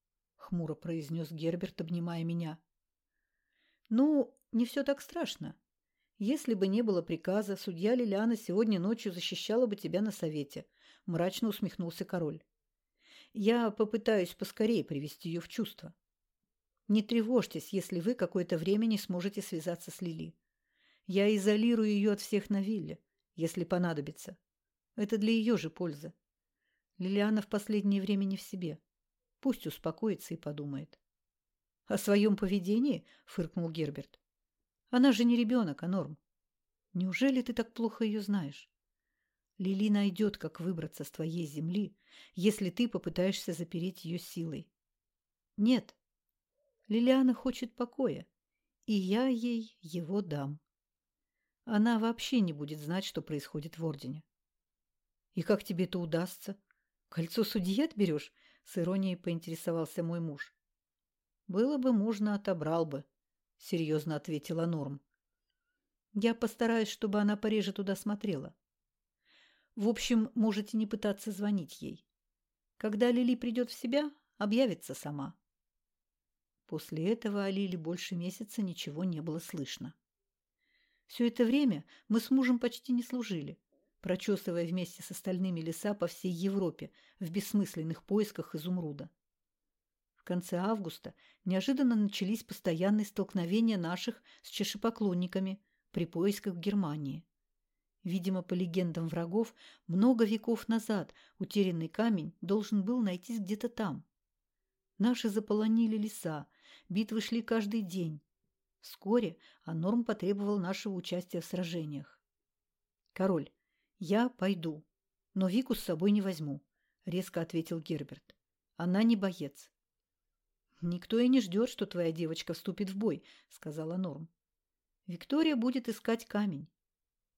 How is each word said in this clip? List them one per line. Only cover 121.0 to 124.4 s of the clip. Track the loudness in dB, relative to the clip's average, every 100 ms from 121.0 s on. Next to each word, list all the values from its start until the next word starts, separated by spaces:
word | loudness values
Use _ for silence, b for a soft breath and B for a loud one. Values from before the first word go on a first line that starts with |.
| 0 4
и | 6
не | 6
ждёт, | 4 2 0
что | 0 -4
твоя | 0 -2
девочка | 0 -2 -4 -6
вступит | -6 -6 -4 -4
в | 0
бой», | 0 0 B B B
сказала | -14 -10 -8 -4 -4
Норм. | -4 -6 -12 _